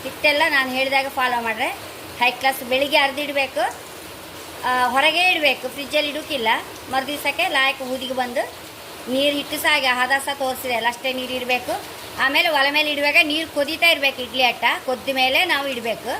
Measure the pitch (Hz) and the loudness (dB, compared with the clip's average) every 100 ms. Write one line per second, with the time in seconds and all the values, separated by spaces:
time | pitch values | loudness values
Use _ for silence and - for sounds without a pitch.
0 | 262 - 302 294 320 285 262 254 262 269 | -10 0 2 4 4 2 2 0 2 2
1 | 269 269 254 240 226 220 285 392 - - | 0 0 0 0 -2 -2 -2 -4 -12 -14
2 | - - 247 254 262 262 240 254 285 302 | -14 0 0 2 0 0 -2 0 2 4
3 | 277 269 285 277 269 285 381 - - - | 2 0 -4 -2 -2 0 -2 -4 -14 -14
4 | - - - - - - 240 254 247 254 | -14 -14 -14 -14 -14 -8 0 2 4 4
5 | 302 320 370 359 294 254 254 262 269 302 | 4 4 2 4 2 2 -4 -8 -2 0
6 | 294 285 311 294 220 254 - - - 262 | 0 -4 -4 -2 0 0 -2 -14 -4 -2
7 | 262 285 294 277 359 285 269 269 254 262 | -2 -4 -4 -2 0 2 2 0 -4 -6
8 | 247 254 247 247 440 - - - - - | -4 -2 -2 -2 -4 -8 -16 -16 -16 -12
9 | - 262 285 285 277 294 320 302 262 247 | -2 2 2 2 -4 -2 2 4 2 2
10 | 254 269 269 277 262 254 262 233 226 240 | 2 2 0 -2 -2 -2 -2 0 0 -2
11 | 262 254 254 254 240 247 247 370 - - | -4 -4 -4 -6 -2 -2 0 -6 -6 -14
12 | - - 254 294 349 294 277 294 302 285 | -12 -2 2 4 4 4 4 4 2 2
13 | 285 302 320 302 320 294 285 320 339 311 | 4 4 4 2 -2 -2 -2 4 4 4
14 | 277 262 247 254 247 233 233 320 - 247 | 2 -2 -6 2 2 4 2 0 -2 -4
15 | 202 262 262 285 359 294 277 247 233 202 | -2 0 2 4 2 2 0 -4 -4 -4
16 | 214 349 | -4 -6